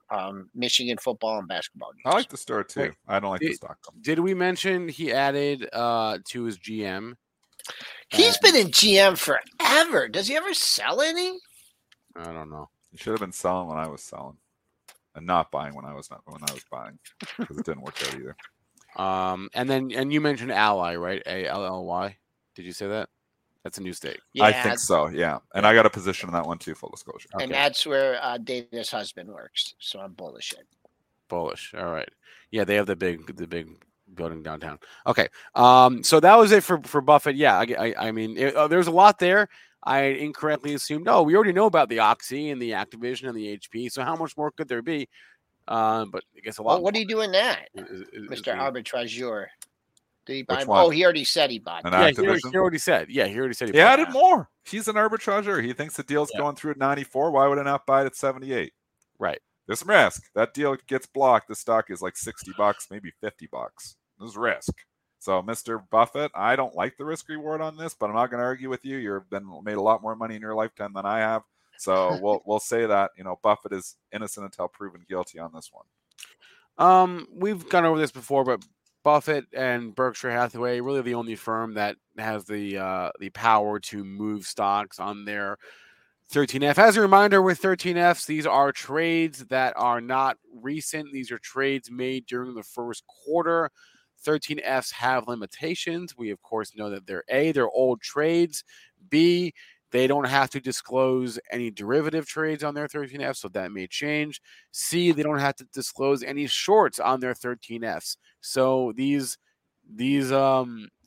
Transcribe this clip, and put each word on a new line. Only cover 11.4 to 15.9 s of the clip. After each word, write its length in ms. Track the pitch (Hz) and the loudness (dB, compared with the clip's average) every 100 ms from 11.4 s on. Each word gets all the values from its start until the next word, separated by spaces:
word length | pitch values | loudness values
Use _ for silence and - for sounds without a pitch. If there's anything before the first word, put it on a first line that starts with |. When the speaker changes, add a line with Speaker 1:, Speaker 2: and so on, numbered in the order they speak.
| _ _ _ _ _ _ _ - | _ _ _ _ _ _ _ -16
Speaker 3:
I 80 | |
don't 260 | 85 82 78 | -14 -12 -14
know. 180 | 78 71 _ _ | -14 -18 _ _
Speaker 2:
He 80 | 85 | -14
should 140 | 110 | -6
have 80 | 110 | -4
been 100 | 95 | -6
selling 380 | - 90 92 85 | -4 -2 -2 -4
when 100 | 78 | -6
I 80 | 80 | -8
was 160 | 71 | -10
selling 340 | - - 67 71 _ _ _ _ _ _ _ | -16 -16 -18 -20 _ _ _ _ _ _ _
and 100 | 76 | -16
not 280 | 85 87 - | -2 0 0
buying 220 | 69 73 | -6 -8
when 100 | 71 | -12
I 100 | 69 | -16